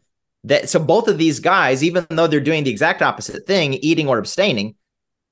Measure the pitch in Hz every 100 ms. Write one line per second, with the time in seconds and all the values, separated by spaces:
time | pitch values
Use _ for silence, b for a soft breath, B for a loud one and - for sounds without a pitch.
0 | _ _ _ _ 110 143 - 170 156 202
1 | 220 170 160 123 156 190 143 131 160 175
2 | 170 160 165 147 135 160 139 107 156 185
3 | 147 110 - - - 190 147 131 147 156
4 | 147 120 98 - 202 120 107 - _ _
5 | _ _ _